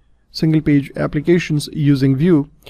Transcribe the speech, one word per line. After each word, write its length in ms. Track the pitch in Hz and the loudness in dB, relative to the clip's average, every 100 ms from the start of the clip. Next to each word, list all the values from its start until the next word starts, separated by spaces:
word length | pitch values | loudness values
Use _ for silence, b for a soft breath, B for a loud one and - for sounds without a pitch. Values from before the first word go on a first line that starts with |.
| _ _ _ | _ _ _
single 300 | - 160 156 | -4 0 0
page 300 | 151 143 139 151 | 2 0 0 -6
applications 720 | 147 151 156 180 - 147 - | -6 -4 0 0 0 -4 -4
using 440 | 160 147 139 139 135 | -2 0 2 2 2
Vue, 340 | 175 151 139 _ | 2 2 0 _